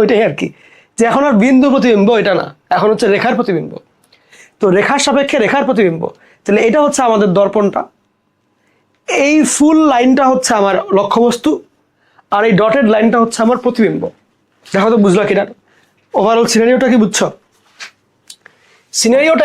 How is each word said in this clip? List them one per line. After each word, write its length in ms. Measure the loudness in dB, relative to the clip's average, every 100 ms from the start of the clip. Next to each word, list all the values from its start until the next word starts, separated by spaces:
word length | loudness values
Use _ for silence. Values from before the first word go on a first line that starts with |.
এটাই 180 | 2 2 0
আর 60 | -4
কি, 60 | -10 -12 _ _ _ -2
যে 40 | 0
এখন 120 | 0 0
আর 60 | 2
বিন্দু 240 | 2 2 2
প্রতিবিম্ব 340 | 2 2 2 2 0
এটা 100 | 0 -2
না, 60 | -6 -12 -6 -2
এখন 120 | 0
হচ্ছে 140 | 0 0
রেখার 200 | 0 -2 -4
প্রতিবিম্ব। 340 | -4 -4 -6 -14 _ _ _ _ _ -20 -20 -4
তো 40 | 0 0
রেখার 240 | 0 -2 0
সাপেক্ষে 300 | 0 0 -2
রেখার 200 | -2 -2 -2
প্রতিবিম্ব, 340 | 0 0 -2 -10 -12 _ _
তাহলে 180 | -4 0 0
এটা 100 | 0
হচ্ছে 160 | 0 0 0
আমাদের 200 | 0 0 0
দর্পণটা, 440 | 0 0 -2 -4 -8 _ _ _ _ _ _ _ _ _ _ _ -8 -2
এই 100 | 0 2 0
ফুল 240 | 2 2 4 2
লাইনটা 320 | 2 2 2 2
হচ্ছে 200 | 0 0 0
আমার 140 | 0 -2 -2 -2
লক্ষ্যবস্তু, 520 | 0 0 0 0 -4 -4 -8 _ _ _ _ _ -6 -2
আর 60 | 0
এই 40 | 2
ডটেড 260 | 2 2 2
লাইনটা 240 | 2 2 0
হচ্ছে 160 | -2 0 -2
আমার 120 | 0
প্রতিবিম্ব। 380 | -2 -2 -2 -2 -8 -14 _ _ _ _ -8
দেখো 160 | -2 0
তো 40 | 2
বুঝলা 200 | 2 2 0
কিনা? 160 | -2 -4 -10 _ _ _ _ _ -2
ওভারঅল 280 | 0 0 0
সিনারিওটা 340 | 2 2 2 2
কি 40 | 2
বুঝছো? 220 | 0 -2 -6 -6 _ _ _ -20 -20 _ _ _ _ -20 _ _ _ _ _ -4
সিনারিওটা 440 | 0 0 2 0